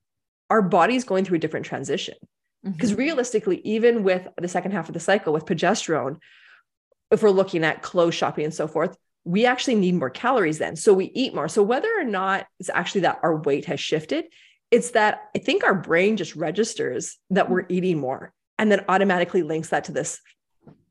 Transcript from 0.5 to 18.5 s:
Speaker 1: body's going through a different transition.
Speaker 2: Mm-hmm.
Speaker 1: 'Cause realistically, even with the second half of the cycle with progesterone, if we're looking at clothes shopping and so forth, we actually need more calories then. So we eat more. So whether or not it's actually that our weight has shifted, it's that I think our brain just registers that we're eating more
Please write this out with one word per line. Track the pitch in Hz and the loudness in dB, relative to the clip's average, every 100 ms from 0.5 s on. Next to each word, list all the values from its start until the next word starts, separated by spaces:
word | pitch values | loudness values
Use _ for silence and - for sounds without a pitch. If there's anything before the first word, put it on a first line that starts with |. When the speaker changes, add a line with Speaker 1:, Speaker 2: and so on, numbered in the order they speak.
| 214 | 2
Speaker 1:
body's | 185 185 180 254 | 4 4 4 2
going | 247 190 | 0 -2
through | 190 170 | 0 -2
a | |
different | 156 147 135 | -2 -6 -8
transition. | 127 139 170 - - - _ _ _ | -8 -6 -6 -6 -14 -20 _ _ _
Speaker 2:
Mm-hmm. | 190 160 | -10 -4
Speaker 1:
'Cause | 214 | -2
realistically, | 202 277 302 240 214 202 180 | 0 -2 -2 -2 -2 -2 -4
even | - 220 240 233 | -2 2 2 4
with | 190 185 185 - | 2 0 -4 -8
the | 175 | -6
second | 180 190 | -4 -4
half | 196 160 | -6 -6
of | |
the | 165 | -4
cycle | - 208 - | 0 0 2
with | 156 | -2
progesterone, | 156 151 175 214 - 151 131 156 _ _ - _ _ _ _ _ - | -2 0 0 0 -2 -2 -4 -8 _ _ -20 _ _ _ _ _ 0
if | 214 | 4
we're | 214 | 4
looking | 190 190 170 | 4 2 0
at | 160 - | 0 -2
clothes | - 180 170 | -2 2 2
shopping | - - - | 2 -2 -2
and | 151 | -4
so | 151 156 | -4 -4
forth, | 156 175 - _ _ - | -2 -2 -4 _ _ -4
we | 185 | 2
actually | 247 247 - | 2 2 0
need | 220 185 180 | 2 2 2
more | 131 | -2
calories | - 240 262 165 151 | -4 -2 2 0 -2
then. | 90 156 | -6 0
So | 233 | 4
we | 190 190 | 4 2
eat | - 262 | -4 -4
more. | 165 156 | -4 -2
So | 220 | 0
whether | 202 262 427 453 | 2 0 -2 -2
or | |
not | 269 190 190 190 - - | -2 -2 -2 -4 -6 -14
it's | - | -6
actually | - 180 202 | -4 -2 0
that | 165 - | 0 0
our | 165 156 | 0 0
weight | 156 139 | 0 -2
has | - 143 | -2 -6
shifted, | - 156 151 302 320 _ _ _ _ | -4 -4 -2 -6 -6 _ _ _ _
it's | 240 233 | 2 2
that | 226 214 - - | 2 4 2 -6
I | 202 | -6
think | - 381 | -2 0
our | - | 2
brain | 190 147 165 196 214 | 0 2 2 4 2
just | 156 156 | -4 -6
registers | 160 185 226 - 135 123 175 - - | -4 -2 -2 -2 -4 -4 -8 -12 -2
that | 190 - | 2 2
we're | 185 - | 0 0
eating | 185 180 156 | 0 0 0
more | 131 131 - _ _ | -2 -6 -10 _ _